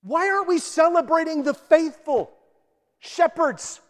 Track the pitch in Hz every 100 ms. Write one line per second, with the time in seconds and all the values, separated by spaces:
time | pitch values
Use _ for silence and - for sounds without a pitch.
0 | 190 311 381 392 359 339 - - 330 349
1 | 269 320 320 311 285 - _ 320 320 -
2 | - 254 160 _ _ _ _ _ _ _
3 | - - 330 320 330 190 - -